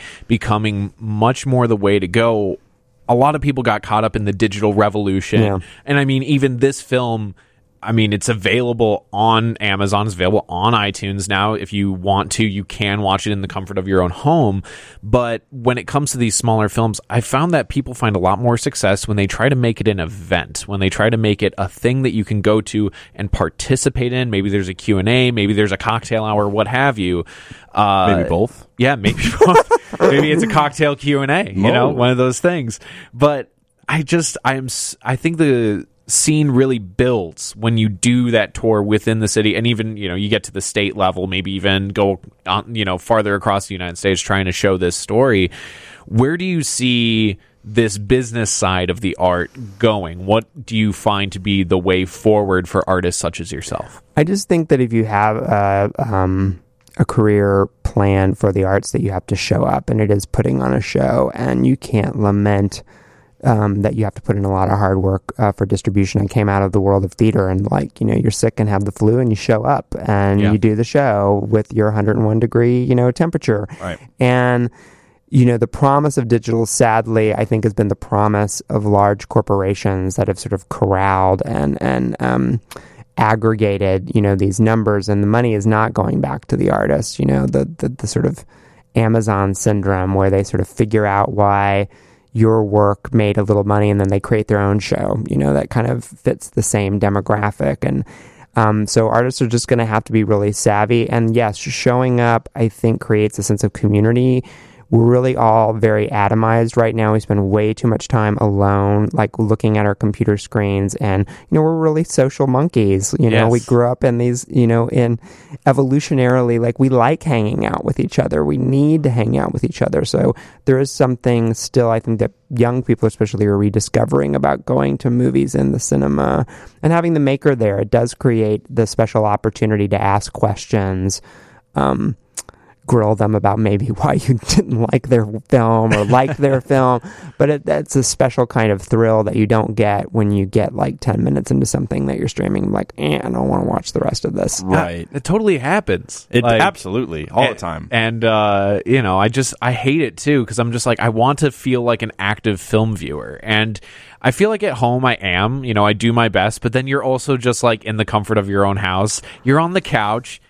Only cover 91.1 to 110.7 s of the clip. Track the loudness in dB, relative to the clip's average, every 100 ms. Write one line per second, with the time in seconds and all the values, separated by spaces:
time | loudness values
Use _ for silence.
91.1 | 0 0 0 2 2 2 0 -2 -8 _
92.1 | _ _ 2 4 4 2 4 2 0 0
93.1 | 2 2 0 2 2 2 2 2 2 2
94.1 | 0 0 -2 0 0 2 0 -2 -4 -2
95.1 | -4 -2 0 0 0 0 -2 -2 -4 -8
96.1 | -6 -4 -4 -4 -4 -2 0 0 0 0
97.1 | 0 0 -2 -2 -2 -4 -2 -2 -4 -6
98.1 | -14 -20 -20 -6 0 2 2 0 0 2
99.1 | 2 0 -2 -2 -2 0 0 0 -2 0
100.1 | 0 2 2 0 0 0 2 2 0 0
101.1 | 0 2 0 0 -4 -8 -2 0 2 2
102.1 | 2 2 0 -2 -2 -2 0 -2 0 0
103.1 | 0 0 -2 -2 0 -2 -2 0 2 2
104.1 | 2 2 0 -4 -16 -20 -20 _ 4 4
105.1 | 4 2 2 4 4 2 2 2 2 0
106.1 | 0 2 2 2 2 2 2 0 2 0
107.1 | 0 0 0 2 2 0 0 -2 -2 -2
108.1 | 0 0 0 0 2 2 2 2 2 0
109.1 | 0 -2 -2 -2 0 0 2 0 0 -2
110.1 | 0 0 0 -2 -2 0